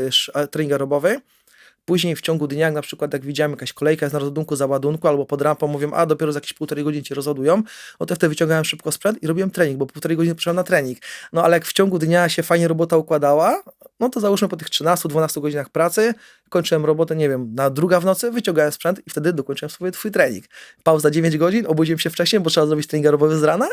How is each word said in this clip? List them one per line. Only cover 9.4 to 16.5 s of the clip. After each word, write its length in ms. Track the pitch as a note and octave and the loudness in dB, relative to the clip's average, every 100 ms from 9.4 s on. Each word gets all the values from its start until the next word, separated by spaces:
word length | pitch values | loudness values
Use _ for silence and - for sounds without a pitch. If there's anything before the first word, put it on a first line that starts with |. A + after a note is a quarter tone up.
| F#3+ | -2
trening, 260 | F3+ D#3 C3+ | 0 0 0
bo 60 | C3+ | -6
półtorej 320 | D3 D#3 D#3+ | -4 -4 0
godziny 180 | E3+ E3 | 0 0
potrzeba 180 | E3+ | -2
na 100 | F3 | -2
trening. 340 | F3+ E3+ C3 B2 - - - | 0 0 0 -8 -14 -18 -6
No 100 | E3 | 0
ale 120 | E3 E3+ | 4 2
jak 100 | - | 0
w 80 | |
ciągu 260 | - G3 F3+ | 2 2 2
dnia 300 | D#3+ F3 E3+ | 2 2 2
się 140 | - | 0
fajnie 240 | E3 E3+ E3+ | 0 2 2
robota 300 | D#3+ E3 E3 | 2 2 2
układała, 680 | D#3+ D#3 C#3+ D3 F#3 F#4 - _ - - | 2 0 4 4 4 0 -6 _ -20 -4
no 100 | A#3+ | -4
to 100 | B3 | 0
załóżmy 280 | G3+ G3 G3 | 0 2 0
po 100 | E3+ | -4
tych 120 | - | -6
trzynastu, 380 | - D#3 F3 D#3+ | -2 0 0 0
dwunastu 340 | D3+ D#3 D#3 | -2 -2 -2
godzinach 280 | D3 D3 C3 | -4 -4 -6
pracy 440 | D3 E3+ G#3+ A3+ A3+ - _ | 0 0 2 0 0 -10 _
kończyłem 360 | _ | _